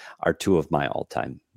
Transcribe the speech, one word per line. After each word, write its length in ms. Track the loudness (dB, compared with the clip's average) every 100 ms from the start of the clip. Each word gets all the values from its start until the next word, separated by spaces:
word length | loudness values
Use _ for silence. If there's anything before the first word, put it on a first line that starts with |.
| -20 -2
are 120 | -2
two 240 | 0 2 2
of 140 | 2
my 180 | 0 0
all-time 520 | -4 -6 -6 -6 -10 _